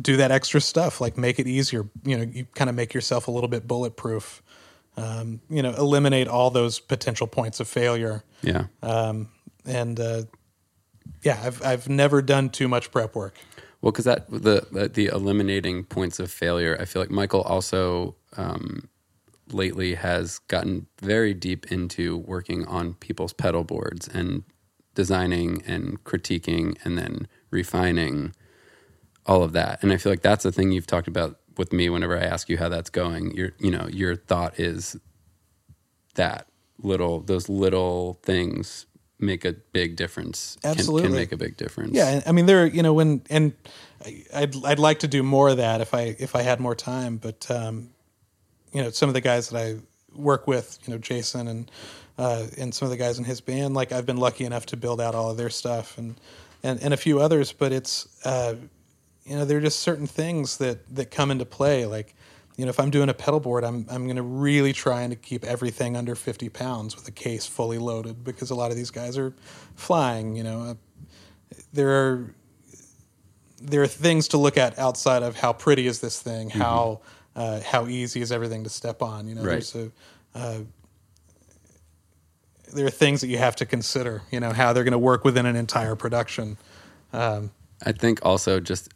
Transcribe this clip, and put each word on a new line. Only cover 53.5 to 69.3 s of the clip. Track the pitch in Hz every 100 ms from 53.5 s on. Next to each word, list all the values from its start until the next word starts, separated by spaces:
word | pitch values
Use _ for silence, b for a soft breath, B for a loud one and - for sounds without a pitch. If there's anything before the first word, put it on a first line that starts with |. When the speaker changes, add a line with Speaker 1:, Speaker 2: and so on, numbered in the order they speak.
| 131 139
Speaker 1:
like, | 135 127
I've | 127 123
been | 123
lucky | 123 120
enough | 123 120 -
to | 117
build | 120 117
out | 117 113
all | 113
of | 113
their | 117
stuff | - 123 117 - -
and, | 117 117 B B B B
and, | 131 120
and | 143
a | 139
few | 160 143
others, | 151 156 135
but | - 139
it's, | 131 - - - -
uh, | 131 127 120 117 127 _ _ _ _ _
you | - 143
know, |
there | 143 147
are |
just | 151 -
certain | - 156 143
things | - 160 165 135 -
that, | 131 117 -
that | 131 123
come | - 139
into | 135
play. | 123 - 143 135 110
Like, | 107 107 _ b b b -
you |
know, | 127
if | 123
I'm | 139
doing | 143 139
a |
pedal | 123 - 151
board, | 127 120
I'm, | 117 120 110
I'm | 127 127
gonna | 127
really | 123 135 143 147 139
try | 135 135 123
and | 123 117
keep | - 120
everything | 117 123 120 - 120 120
under | 120
fifty | 120 - 110 113
pounds | - 127 117 107 -
with | -
a |
case | - 120 113 -
fully | - 117 117
loaded, | 120 113 113 117
because | 127 - 127
a |
lot | 123 120
of | 117
these | 120
guys | 117 123 131
are | 135